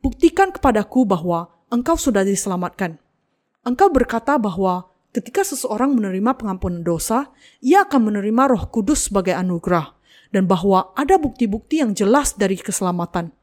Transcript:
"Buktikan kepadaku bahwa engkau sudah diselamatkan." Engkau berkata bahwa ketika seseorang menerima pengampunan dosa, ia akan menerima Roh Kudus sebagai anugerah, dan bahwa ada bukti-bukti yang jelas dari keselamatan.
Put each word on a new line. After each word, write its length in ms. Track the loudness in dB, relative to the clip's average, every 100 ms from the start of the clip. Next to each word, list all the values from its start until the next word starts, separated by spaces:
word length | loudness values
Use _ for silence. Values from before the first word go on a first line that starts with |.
| -4
"Buktikan 480 | 2 2 4 0
kepadaku 560 | 2 0 2 0 0 2
bahwa 400 | 0 -2 -4 -6 _ _
engkau 240 | -4 0 -2
sudah 240 | 0 0
diselamatkan." 800 | 0 -2 -4 -6 -6 -6 -8 -8 _ _ _ _ _ _ -6
Engkau 240 | 2 4
berkata 480 | 4 0 -2 0 0
bahwa 560 | 0 0 0 -2 -6 _ _
ketika 320 | -8 -4 -2
seseorang 560 | -2 -2 -6 -2 0 0
menerima 400 | 0 -2 -2 -2
pengampunan 480 | -6 -6 -6 -4 -4
dosa, 480 | -4 -2 -2 -4 _ _ _
ia 180 | 2 4 4
akan 260 | 2 0
menerima 400 | 0 -2 0 2
Roh 160 | 2 0
Kudus 400 | -4 0 -2 0
sebagai 240 | -2 -2
anugerah, 600 | -2 -2 -4 0 -2 -2 _ _ _ _
dan 160 | -2 2
bahwa 480 | 2 4 2 0
ada 240 | -4 2 2
bukti-bukti 640 | 2 -2 -2 -2 _ -2
yang 160 | 0 0
jelas 400 | 2 2 2 -2
dari 220 | -2 -2
keselamatan. 720 | -6 -4 -2 -4 -4 -6 -8 _